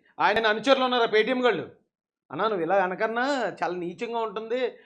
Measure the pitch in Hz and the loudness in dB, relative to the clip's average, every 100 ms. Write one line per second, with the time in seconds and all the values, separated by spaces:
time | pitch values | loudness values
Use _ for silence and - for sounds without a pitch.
0 | _ - 170 214 226 214 220 262 254 247 | _ 0 2 2 2 2 4 4 4 2
1 | 233 214 214 254 247 180 123 - _ _ | 2 2 2 2 2 0 -4 -14 _ _
2 | _ _ - 147 214 196 160 196 185 185 | _ _ -12 -4 -2 0 2 2 0 -2
3 | 220 233 262 277 202 151 170 180 170 180 | -4 -2 -2 -2 -4 -4 -4 -4 -8 -8
4 | 233 233 220 202 220 247 240 - | -6 -4 -4 -6 -4 -2 -4 -6